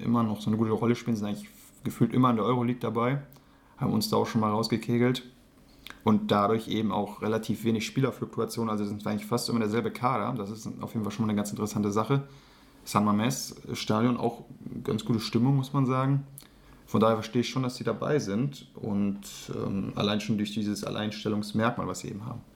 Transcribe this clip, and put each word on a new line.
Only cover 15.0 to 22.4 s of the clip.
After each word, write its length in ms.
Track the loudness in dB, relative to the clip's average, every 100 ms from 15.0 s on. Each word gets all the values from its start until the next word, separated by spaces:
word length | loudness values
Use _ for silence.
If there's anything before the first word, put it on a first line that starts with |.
| 0
gute 160 | 0
Stimmung, 340 | 2 2 4 2
muss 160 | 2
man 140 | 0 2
sagen. 420 | 2 2 2 0 -16 -20 -20 -20 -20 -2
Von 140 | 4
daher 160 | 4 4
verstehe 240 | 0 0
ich 100 | 0
schon, 140 | 0
dass 140 | -2 -2
sie 80 | -4
dabei 340 | -2 0 0
sind 480 | 2 0 -2 -4 -16 -10
und, 460 | -4 0 0 -2 -8 -14 -10 -6
ähm, 380 | -2 -2 -4 0
allein 240 | 0 0
schon 180 | 0 0
durch 160 | 0
dieses 300 | -2 -2 -2
Alleinstellungsmerkmal, 1040 | -4 -4 -4 -4 -2 -2 -2 0 0 0 -6
was 120 | -6
sie 100 | -8
eben 160 | -10 -10
haben. 160 | -12